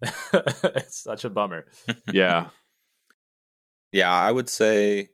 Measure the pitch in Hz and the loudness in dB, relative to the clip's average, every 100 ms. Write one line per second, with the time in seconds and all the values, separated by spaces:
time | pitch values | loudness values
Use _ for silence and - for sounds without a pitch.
0 | 120 - - 190 143 - - 135 - - | -10 -10 -2 0 0 -2 -4 -4 -8 -12
1 | 120 110 120 101 101 82 - _ - - | -12 -10 -6 -4 -4 -6 -14 _ -10 -10
2 | - 98 90 85 82 - _ _ _ _ | -2 2 4 2 -2 -12 _ _ _ _
3 | _ _ _ _ _ _ _ _ _ 95 | _ _ _ _ _ _ _ _ _ 2
4 | 90 90 98 127 123 - 110 107 104 101 | 4 4 2 0 -4 0 2 4 2 0
5 | 98 | -4